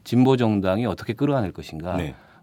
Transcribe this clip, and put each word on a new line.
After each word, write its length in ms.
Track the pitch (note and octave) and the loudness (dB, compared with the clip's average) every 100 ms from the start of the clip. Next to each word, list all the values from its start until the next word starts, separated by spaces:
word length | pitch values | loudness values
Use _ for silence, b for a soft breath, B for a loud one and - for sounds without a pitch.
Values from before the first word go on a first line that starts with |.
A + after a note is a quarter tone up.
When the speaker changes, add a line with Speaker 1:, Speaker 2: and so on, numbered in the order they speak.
Speaker 1:
진보 320 | - A#2+ B2+ C3+ | -2 4 4 4
정당이 500 | A#2 G#2 F#2 F#2+ A#2+ | 4 2 2 0 -2
어떻게 280 | E2+ - | -4 -8
끌어안을 380 | A2+ C#3+ C#3 G2 | -4 -2 0 -2
것인가, 440 | D#2+ D2+ D#2 E2+ E2 | -6 -12 -10 -6 -4
Speaker 2:
네. 180 | D#2 C2 B B | -6 -8 B B